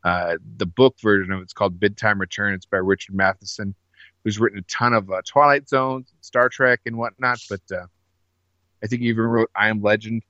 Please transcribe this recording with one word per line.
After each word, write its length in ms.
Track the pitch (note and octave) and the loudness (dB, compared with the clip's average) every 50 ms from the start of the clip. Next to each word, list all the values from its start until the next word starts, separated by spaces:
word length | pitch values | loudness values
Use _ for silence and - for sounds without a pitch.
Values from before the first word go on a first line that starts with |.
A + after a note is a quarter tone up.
| _ | _
Uh, 320 | F2 F2 F2+ F2 E2+ E2+ E2 - G#2+ A2 - | 0 -2 0 -2 -2 -4 -6 -6 -14 -8 -6
the 80 | G#2 | -6
book 300 | F2+ E2+ - C3 C3 - _ | -6 2 4 4 4 4 _
version 320 | - G#2+ G#2 G2 F#2+ F2+ F#2+ | 0 2 2 2 0 -2 -6
of 80 | F#2+ | -8
it's 120 | F#2 F2 - | -8 _ -4
called 280 | - G#2 G2 F2+ F2 | -2 -2 -2 0 0
Bid 160 | G#2 G2+ G2 | 0 0 0
Time 240 | - - A2 G#2 G2 | 0 -2 -2 0 0
Return. 320 | F#2+ F#2 - - G#2 G2+ G2 | -4 -6 -6 -4 -4 -4 -4
It's 120 | F#2 - | -4 -6
by 100 | _ - G2 | _ -4 -2
Richard 360 | F#2 F#2+ G2 F#2+ - - F#2+ | 2 0 0 0 -2 -10 -4
Matheson, 600 | G2 G2 F#2+ F#2+ _ - G2 - - G#2+ G2 G2 _ _ _ _ _ - - _ _ _ | 0 0 0 0 _ -10 -16 -12 -10 -8 -10 -10 _ _ _ _ _ -20 -20 _ _ _
who's 140 | A2 G#2 G#2 | -4 -2 0
written 200 | A2+ A2 G2 G2+ | -2 -2 -2 -6
a 40 | F2 | -14
ton 300 | _ - - A#2+ A#2+ A#2+ | _ -6 -2 0 2 2
of, 180 | A2+ G2 F#2+ | 0 0 -2
uh, 120 | F#2+ F#2 - | -8 -8 -8
Twilight 440 | - - C#3+ D3 C#3+ C#3+ C#3+ C#3+ - | -2 2 4 4 6 4 2 0 -2
Zones, 440 | - C3+ C3 C3 C3 C3 B2+ _ _ _ | -2 -2 0 -2 -4 -6 -10 _ _ _
Star 280 | _ - - B2+ B2 B2+ | _ -4 0 2 2 2
Trek, 320 | - - C3+ B2+ B2 - _ | 2 2 2 4 4 2 _
and 100 | A#2 A#2 A#2 | -8 -8 -6
whatnot. 400 | A#2 A#2 _ _ C3 B2 B2 A#2 - - | -6 -8 _ _ -2 -2 -2 -4 -6 -10
But, 140 | G2+ F#2+ _ - F#2+ | -10 -10 _ -8 -10
uh, 140 | F2+ F2+ F2 _ _ _ _ _ _ _ _ _ _ _ _ _ _ _ _ _ _ - | -10 -10 -12 _ _ _ _ _ _ _ _ _ _ _ _ _ _ _ _ _ _ -6
I 40 | G#2+ | -6
think 140 | B2 A#2+ A#2+ | -4 -2 0
he 60 | A#2 | 0
even 160 | A2+ A2 A2+ | 0 2 0
wrote 260 | A#2 A#2 A#2 A2+ - _ | 0 2 2 0 0 _
I 140 | G2 G#2 G#2+ | 0 2 2
Am 120 | A2 G#2+ | 2 2
Legend. 420 | G2+ G#2 G#2+ G#2+ G#2+ A2 A2+ A2+ - _ | 2 2 2 2 0 -4 -8 -8 -8 _